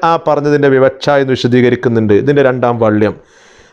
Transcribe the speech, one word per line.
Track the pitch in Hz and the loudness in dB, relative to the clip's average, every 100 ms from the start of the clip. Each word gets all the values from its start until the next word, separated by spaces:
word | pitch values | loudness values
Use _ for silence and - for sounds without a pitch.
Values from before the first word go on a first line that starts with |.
ആ | 165 165 160 | -2 -2 -2
പറഞ്ഞതിൻ്റെ | 147 143 147 139 | -2 0 0 2
വിവക്ഷ | 131 131 131 - | 2 2 0 -2
എന്ന് | 143 135 | -2 0
വിശദീകരിക്കുന്നുണ്ട്. | 123 127 123 123 120 127 113 107 | -2 0 2 2 0 -2 -2 2
ഇതിൻ്റെ | 101 131 143 | 2 2 0
രണ്ടാം | 135 127 123 120 | 0 0 -4 -2
വാള്യം | 110 107 104 92 - _ - - - | 0 0 -2 -4 -14 _ -20 -20 -20